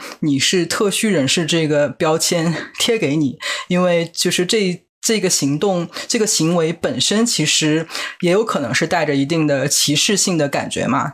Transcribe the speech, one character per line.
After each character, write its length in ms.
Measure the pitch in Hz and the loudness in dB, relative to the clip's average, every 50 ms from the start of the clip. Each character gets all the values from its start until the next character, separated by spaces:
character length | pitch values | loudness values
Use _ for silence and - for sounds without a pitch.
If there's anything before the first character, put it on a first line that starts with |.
| - - - - | -14 -14 -10 -4
你 180 | - 156 139 131 | 0 0 0 2
是 280 | - - - 185 170 | 2 2 2 2 0
特 240 | 165 - - 180 - | 0 0 0 0 0
需 200 | - - - 220 | 0 0 0 2
人 160 | 196 160 131 | 2 2 2
士 200 | 135 - 190 170 | 2 0 0 0
这 200 | 151 170 165 160 | 0 0 0 2
个 220 | 147 151 147 147 139 | 2 2 2 2 0
标 300 | - - 175 156 156 165 | 0 -2 0 0 2 2
签 360 | - - 180 170 160 175 160 151 - - - - | 0 0 0 0 0 0 -2 -2 -6 -10 -6 -4
贴 200 | - - 233 220 | 0 0 0 0
给 180 | 190 139 139 | 2 0 0
你， 220 | 160 151 131 - - - - - - - - | 2 0 0 -2 -4 -8 -8 -8 -8 -4 -2
因 140 | 180 180 180 | 0 2 2
为 220 | 180 175 170 165 | 2 2 2 0
就 240 | 165 - - - 185 | -2 -4 -2 -2 -2
是 160 | 170 - 175 | 0 0 0
这， 360 | 180 - 220 202 185 175 - _ _ _ - - | 0 0 0 0 0 -2 -4 _ _ _ -8 -4
这 180 | - 226 214 | -2 -2 0
个 100 | - 185 | 0 0
行 260 | - - - 139 143 | 0 2 0 0 0
动， 300 | 151 214 202 185 175 170 - - - - - | 0 0 0 0 0 -2 -6 -8 -12 -8 -4
这 100 | - 240 | -2 0
个 80 | 214 | 0
行 300 | - - - 160 160 175 | 0 0 0 0 2 2
为 160 | 175 160 160 170 | 2 0 0 -2
本 280 | - - 170 131 120 | -2 -4 -4 -2 -2
身 240 | - - 202 208 233 | 0 0 2 2 2
其 220 | 240 - - 151 | 0 0 0 0
实 400 | 156 - - 165 151 151 156 160 - - - - - - - - | 0 0 2 2 2 0 0 -2 -4 -8 -8 -8 -8 -8 -2 0
也 100 | 175 175 | 2 2
有 120 | 208 233 | 2 2
可 140 | 226 - 175 | 0 0 -2
能 160 | 139 110 131 | -2 -2 -2
是 140 | - 170 156 | -2 0 0
带 180 | 185 170 156 | 0 0 0
着 80 | 147 143 | 0 0
一 100 | 139 139 | 0 0
定 220 | 139 170 165 156 | 0 0 0 2
的 220 | 147 143 135 131 143 | 2 2 0 0 0
歧 260 | - - - - 147 | 0 0 0 2 2
视 220 | - - - 208 | 0 2 2 2
性 200 | 185 - 202 180 | 2 2 0 2
的 120 | 160 147 139 | 0 0 0
感 200 | - 160 - - | -2 -4 -4 -4
觉 160 | - - - | -4 -4 -2
嘛。 260 | - 120 - - 151 | 0 0 0 -2 -4